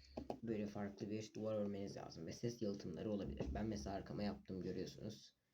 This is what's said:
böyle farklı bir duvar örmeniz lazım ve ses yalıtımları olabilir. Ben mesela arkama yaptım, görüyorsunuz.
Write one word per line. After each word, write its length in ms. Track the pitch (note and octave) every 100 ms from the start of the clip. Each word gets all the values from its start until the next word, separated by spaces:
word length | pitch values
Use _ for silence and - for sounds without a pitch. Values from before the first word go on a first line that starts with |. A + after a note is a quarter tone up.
| - - - -
böyle 240 | A#2 G#2+ G#2
farklı 420 | G#2 G2+ - G2+
bir 240 | G#2+ -
duvar 240 | A2 G#2+ G#2+
örmeniz 400 | G2+ G2+ G2 -
lazım 280 | - E2 D#2+
ve 80 |
ses 280 | - A#2+ A#2
yalıtımları 500 | G#2 G2+ - D#2+ G2+
olabilir. 340 | G2+ - - -
Ben 120 | G#2 A2
mesela 300 | G#2 G2 G2
arkama 280 | F#2 -
yaptım, 380 | G#2 G2+ - F#2
görüyorsunuz. 720 | F2+ F#2 - - - - - - _